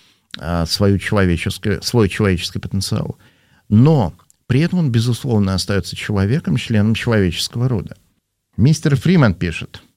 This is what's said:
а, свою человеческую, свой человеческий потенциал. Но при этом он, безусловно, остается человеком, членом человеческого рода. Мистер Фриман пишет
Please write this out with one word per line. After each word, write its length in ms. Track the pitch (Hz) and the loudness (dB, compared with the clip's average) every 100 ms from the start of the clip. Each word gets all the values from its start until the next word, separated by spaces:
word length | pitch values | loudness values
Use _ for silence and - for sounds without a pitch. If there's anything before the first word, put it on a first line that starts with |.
| _ _ _ - | _ _ _ -12
а, 260 | 80 87 82 | -6 -4 -2
свою 340 | - 101 98 | 0 2 2
человеческую, 840 | - 104 92 85 95 - 107 92 | 0 0 2 0 -2 -6 -6 -4
свой 240 | - 120 101 | -2 0 0
человеческий 520 | - 104 87 - 101 | 2 0 0 -4 -10
потенциал. 580 | - 98 - 110 - - _ _ _ _ _ | -6 -6 -2 -4 -4 -10 _ _ _ _ _
Но 460 | 107 143 156 87 - _ _ - | 4 6 4 2 -4 _ _ -2
при 160 | 123 | 0
этом 180 | 170 180 | 2 0
он, 120 | 151 | 0
безусловно, 600 | 113 120 117 135 110 95 | 2 0 -2 0 0 0
остается 440 | 95 - 101 - - | -2 -2 -2 -4 -10
человеком, 580 | - 104 98 151 185 139 | -4 -2 0 -2 -2 -4
членом 380 | - 110 107 | -2 0 2
человеческого 720 | 110 120 110 92 - - 120 127 | 0 0 2 0 -2 -6 -4 -2
рода. 300 | 113 - - _ _ _ _ _ - | -2 -6 -16 _ _ _ _ _ 0
Мистер 400 | 127 156 156 139 | 2 2 2 0
Фриман 380 | 165 185 117 | 2 4 4
пишет 480 | - 87 82 - - _ | 2 -4 -6 -12 -18 _